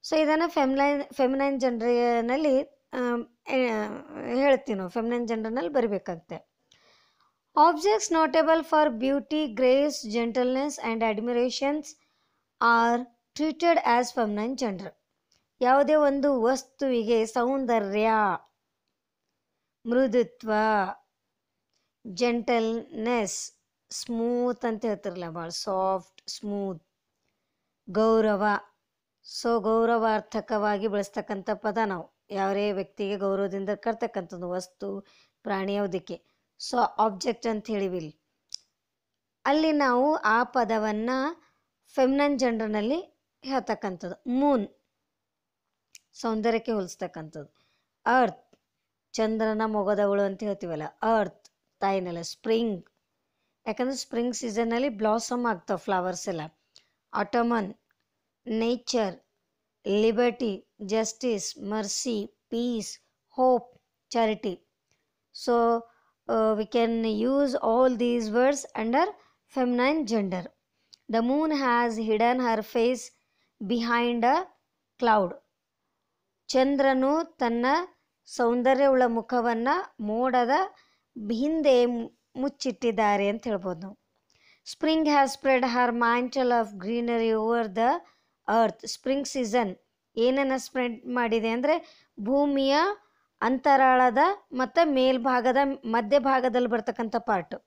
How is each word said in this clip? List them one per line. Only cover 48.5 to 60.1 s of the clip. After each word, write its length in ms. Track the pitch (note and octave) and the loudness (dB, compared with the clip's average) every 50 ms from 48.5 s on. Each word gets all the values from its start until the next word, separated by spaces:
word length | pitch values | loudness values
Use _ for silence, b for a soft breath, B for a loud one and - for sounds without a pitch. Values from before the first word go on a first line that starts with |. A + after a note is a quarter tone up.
| _ _ _ _ _ _ _ _ _ _ _ _ - | _ _ _ _ _ _ _ _ _ _ _ _ -4
ಚಂದ್ರನ 500 | - A3 G#3+ A3 A3 A3 A3 G#3+ G#3+ A3 | -2 -2 -2 0 0 0 0 0 0 -2
ಮೊಗದವಳು 560 | A3 G#3+ G#3 G3 F#3+ G#3 G3 G#3 G3+ G3+ G3+ G3+ | -2 -2 -2 0 0 2 2 2 2 2 2 0
ಅಂತ 200 | G3 G3 F#3+ A3 | 0 -2 -4 -6
ಹೇಳ್ತೀವಲ್ಲ, 400 | G#3 G3 F#3+ - F3 E3 D3+ D3+ | -6 -6 -6 -6 -8 -8 -8 -8
ಅರ್ತ್, 600 | D#3 - _ - A3 A3+ A3 G3+ F3 - _ _ - _ _ _ _ _ _ | -10 -10 _ -2 0 2 2 0 -2 -4 _ _ -20 _ _ _ _ _ _
ತಾಯಿನೆಲ. 400 | - G3 G3 G3 F3+ F3+ E3+ E3+ | -2 0 0 0 -2 -4 -8 -8
ಸ್ಪ್ರಿಂಗ್, 680 | E3+ - - _ - A3+ A3+ A3+ A#3 A3+ G3+ F3 E3 _ _ _ _ _ _ _ _ _ _ _ _ _ _ _ _ | -10 -12 -14 _ -4 -2 0 0 0 -2 -4 -6 -10 _ _ _ _ _ _ _ _ _ _ _ _ _ _ _ _
ಯಾಕಂದ್ರೆ 300 | A3+ G#3+ - B3 B3+ C4+ | -10 -6 -4 -4 -4 -4
ಸ್ಪ್ರಿಂಗ್ 380 | B3 - _ - A#3 A#3+ B3 A#3+ | -6 -8 _ -4 -4 -4 -4 -4
ಸೀಸನ್ನಲ್ಲಿ 540 | - - A#3 G3+ A3 A#3 A3+ A#3 A#3 C4 C#4+ | -6 -6 -6 -4 -2 -2 -2 0 -2 -2 -2
ಬ್ಲಾಸಮ್ 580 | A3+ G3 G#3+ G#3+ G#3+ A#3 A3+ - B3 B3 A#3+ | -4 -2 0 0 0 0 -2 -4 -4 -2 -2
ಆಗ್ತಾವೆ 380 | A#3+ G#3+ F3 _ - G#3 E3+ - | -2 -4 -4 _ -6 -6 -6 -2
ಫ್ಲವರ್ಸ್ 440 | - G3 F#3 F3+ F#3 F3+ F3 - G3+ | -2 -2 -2 -2 -4 -6 -6 -8 -8
ಎಲ್ಲ. 120 | F3+ D#3+ D3+ D#3+ _ _ b b b b b b b b b _ - | -8 -8 -8 -12 _ _ b b b b b b b b b _ -4
ಆಟಮನ್, 600 | - G#3 G3+ - A#3+ A#3 A#3 A#3+ A3+ G3+ F#3 G#3+ _ _ _ _ _ _ _ _ _ _ _ _ _ _ | -4 -4 -2 0 -2 0 0 0 -2 -2 -6 -10 _ _ _ _ _ _ _ _ _ _ _ _ _ _
ನೇಚರ್, 760 | A#3+ A3 A3 A3+ A#3 B3 A#3+ A#3+ - - A#3+ G#3+ F#3+ E3+ - _ _ _ _ _ _ _ _ _ _ _ _ _ | -6 -4 -2 0 -2 -2 -4 -4 -4 -2 -2 -2 -2 -4 -10 _ _ _ _ _ _ _ _ _ _ _ _ _
ಲಿಬರ್ಟಿ, 800 | - G3 G#3 G#3+ A3+ | -2 0 2 2 2